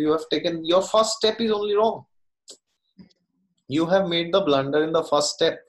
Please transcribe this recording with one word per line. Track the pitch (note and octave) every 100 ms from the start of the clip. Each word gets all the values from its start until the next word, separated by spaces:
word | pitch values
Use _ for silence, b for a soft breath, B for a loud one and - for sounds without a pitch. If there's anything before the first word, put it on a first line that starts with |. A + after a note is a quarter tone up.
you | D3+
have | D#3 -
taken, | D#3 F3 E3+ D#3+
your | F3+
first | F#3+ G#3+ A3
step | - G#3+ G#3+
is | A3+
only | G#3 G#3 G3+
wrong. | A3 - - _ _ _ _ - _ _ _ _ - _ _ _ _ _ _
You | C#3+ E3
have | F#3+ F#3
made | E3+ E3+
the | F#3+
blunder | D3+ C#3 C3+ C#3
in | D#3
the | D#3+
first | D#3+ D3 D3
step. | - E3 -